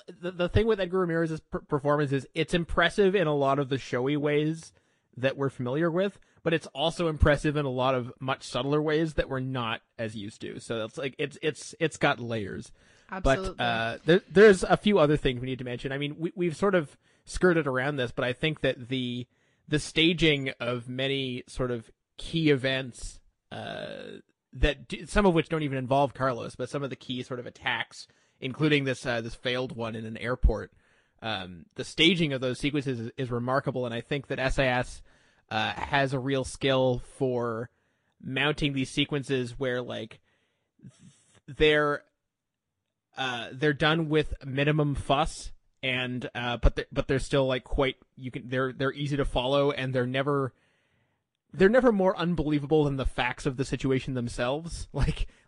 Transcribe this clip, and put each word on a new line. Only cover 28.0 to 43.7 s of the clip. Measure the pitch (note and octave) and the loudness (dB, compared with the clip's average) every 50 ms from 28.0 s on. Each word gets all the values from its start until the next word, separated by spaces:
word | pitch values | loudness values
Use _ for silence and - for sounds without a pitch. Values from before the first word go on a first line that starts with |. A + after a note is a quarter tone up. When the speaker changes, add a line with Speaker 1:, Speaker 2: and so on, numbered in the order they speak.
| - - _ _ _ _ _ - | -20 -20 _ _ _ _ _ -10
Speaker 1:
including | - C3 A#2+ - D#3 D3+ D3 C#3+ C#3 | -8 -8 -4 0 2 4 4 4 2
this, | C3+ B2+ - - | 0 -2 -4 -2
uh, | C#3 A#2+ A#2 A2+ | -4 -4 -4 -4
this | A#2 - | -6 -8
failed | - - B2+ B2 B2+ C3 B2+ - | -8 -6 -4 -2 -2 -4 -6 -6
one | A#2 A#2 A2+ A2 | -6 -8 -6 -6
in | A2 A2+ | -8 -10
an | A2 A2+ - | -10 -10 -6
airport, | - A#2 B2+ - - - A2+ G#2 G2+ - _ _ _ _ _ _ _ _ _ _ - | -4 -4 0 2 4 4 4 2 -4 -10 _ _ _ _ _ _ _ _ _ _ -8
um, | A2 G#2+ F#2+ F#2 F2+ F2+ E2+ D2+ _ _ | -6 -6 -6 -6 -10 -14 -16 -20 _ _
the | - B2 | -10 -10
staging | - - - D#3 E3+ G3 E3 E3+ D3 C#3 | -4 2 4 6 6 6 4 2 0 0
of | B2+ C3 | -2 -2
those | B2+ B2 - | -4 -4 -2
sequences | - C#3+ C#3 D3 B2 C3+ C3 A#2 | -4 -2 -2 -2 -2 -4 -4 -6
is, | A2+ A#2+ - | -6 -8 -6
is | - C3+ A#2 | -6 -6 -4
remarkable, | B2 A#2+ A#2+ B2+ C3 C#3 - C#3 B2 B2+ B2 | -4 -4 -2 0 0 0 0 -2 -4 -4 -4
and | A#2+ A#2 | -4 -6
I | A#2 A#2 | -6 -6
think | - D3 C#3+ - | -4 -6 -6 -4
that | - C#3 B2+ | -6 -4 -2
S | C3 C3 - - | -2 0 2 2
I | C3+ | 2
S, | B2+ B2 B2+ B2 - - - - _ _ _ _ _ _ _ _ - | 2 2 0 -2 -4 -6 -18 -20 _ _ _ _ _ _ _ _ -6
uh, | A2 A2 G#2+ G#2+ - | -4 -2 -2 -2 -4
has | - - - D3 C#3 C#3 C3+ C#3 | -6 -4 0 0 2 2 2 0
a | C3+ | -2
real | B2 C#3 C#3 C3 B2+ | -2 0 -2 -2 -2
skill | - - - - C3+ C3+ C3 C3 B2+ B2 A#2+ - - - | -4 -6 -2 0 2 4 4 4 2 2 0 -4 -10 -6
for | - C#3 C3 B2 B2 A#2+ A#2+ A2+ A2+ B2+ - _ _ _ _ _ _ _ _ _ _ - | -4 -2 -2 0 -2 -2 -4 -4 -6 -8 -10 _ _ _ _ _ _ _ _ _ _ -12
mounting | A#2+ C3 C3 C#3 D3 D3 - D#3+ C#3+ C#3 | -6 -4 -2 0 0 0 0 0 0 0
these | C3+ C3 - | -2 -4 -2
sequences | - D3+ C#3+ - D#3 C#3+ B2+ - C#3 B2+ B2 A#2 A#2+ A2+ | 0 -2 0 0 -2 -4 -4 -2 -2 -2 -2 -4 -6 -6
where, | C#3 B2+ B2 B2 | -4 -4 -2 -4
like, | B2 B2 A#2 A2 A2+ A2 - - _ _ _ _ _ _ _ _ _ _ _ _ - | -4 -6 -8 -10 -10 -12 -16 -20 _ _ _ _ _ _ _ _ _ _ _ _ -20
th-, | - - _ - - _ _ _ _ _ _ _ - C3+ | -20 -20 _ -20 -20 _ _ _ _ _ _ _ -10 -2
they're, | - D#3 D3+ D3+ D3 D3 D3 D3 - - _ _ _ _ _ _ _ _ _ _ _ _ _ _ _ _ _ _ _ _ _ _ | 2 4 6 6 6 4 2 0 -4 -8 _ _ _ _ _ _ _ _ _ _ _ _ _ _ _ _ _ _ _ _ _ _
uh, | C#3 C3 C3 B2+ A#2+ A2+ E2+ - | -6 -6 -6 -6 -6 -8 -10 -6
they're | C3 D3+ D3+ | -2 0 0